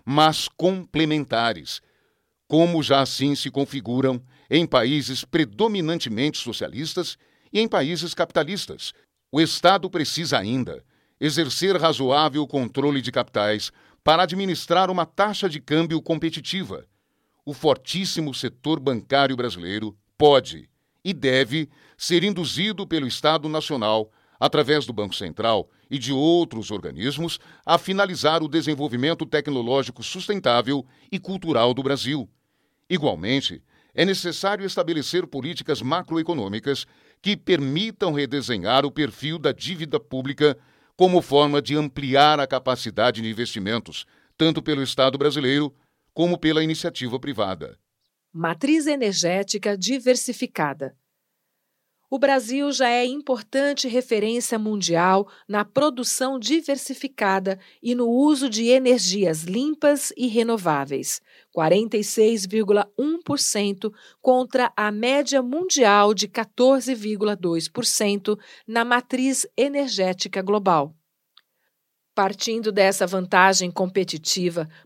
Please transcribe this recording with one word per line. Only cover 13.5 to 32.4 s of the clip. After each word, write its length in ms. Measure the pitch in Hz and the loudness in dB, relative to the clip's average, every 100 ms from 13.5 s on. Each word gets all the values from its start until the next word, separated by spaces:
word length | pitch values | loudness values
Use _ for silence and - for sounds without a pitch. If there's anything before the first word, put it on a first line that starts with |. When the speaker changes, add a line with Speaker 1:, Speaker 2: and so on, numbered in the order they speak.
| 107 - - _ _ | -2 -6 -14 _ _
Speaker 1:
para 200 | - 160 | 2 4
administrar 680 | 185 185 196 160 - 170 185 | 2 0 -4 -4 0 2 2
uma 140 | 185 160 | 0 -4
taxa 440 | - 208 196 190 | 0 -2 0 -4
de 100 | 147 | -6
câmbio 420 | - 156 165 160 | -2 0 0 -2
competitiva. 840 | 151 160 165 160 - 185 135 80 - _ _ _ _ _ | -2 -4 -4 -6 -8 -8 -8 -12 -16 _ _ _ _ _
O 100 | - | -14
fortíssimo 800 | 139 156 127 - 175 196 - 151 | 0 2 2 0 -6 -4 -4 -4
setor 460 | 127 127 - 147 160 | -4 -8 -6 -2 -2
bancário 560 | 135 120 - 139 139 127 | 0 -4 0 2 2 0
brasileiro 640 | 120 87 85 104 107 98 _ _ | -4 -6 -8 -6 -8 -12 _ _
pode 520 | 147 139 - 78 - _ _ _ | 6 6 4 -12 -20 _ _ _
e 100 | 180 | -8
deve 560 | 165 135 131 123 151 151 _ _ _ | -2 2 2 2 -2 -6 _ _ _
ser 260 | - 170 | -2 0
induzido 640 | 190 185 147 127 202 202 196 | 0 -2 -4 -4 -4 -4 -6
pelo 200 | 160 131 | -4 -4
Estado 400 | - 151 160 151 | -2 0 0 -2
Nacional, 640 | 156 151 143 107 110 107 _ _ _ | -6 -4 -4 0 0 -2 _ _ _
através 460 | 143 151 135 151 131 | 0 2 2 0 0
do 60 | |
Banco 240 | 110 104 - | -6 -6 -6
Central 540 | 92 78 110 107 82 _ _ | -10 -4 0 0 -2 _ _
e 80 | 135 | -8
de 140 | 120 | -4
outros 600 | 135 156 170 170 113 101 | 0 4 2 2 -6 -8
organismos, 680 | 101 80 69 117 139 165 - - - - | -10 -10 -6 -6 -4 -6 -8 -14 -16 0
a 120 | 170 | 0
finalizar 640 | - 190 202 160 147 165 | 2 -2 0 0 0 2
o 60 | 156 | 0
desenvolvimento 760 | 156 156 143 147 120 139 160 156 | -2 -2 -2 -4 -2 -2 -2 -2
tecnológico 800 | 151 147 135 117 135 127 123 | -4 -2 -4 0 0 -2 -8
sustentável 800 | 113 185 185 202 185 120 117 143 127 _ _ | -12 -10 -6 -2 2 2 2 -2 -4 _ _
e 60 | 190 | -10
cultural 560 | - 190 160 127 120 | -8 -8 -2 4 4
do 80 | 123 | 2
Brasil. 480 | 131 139 113 147 113 _ | -2 -2 -2 -6 -8 _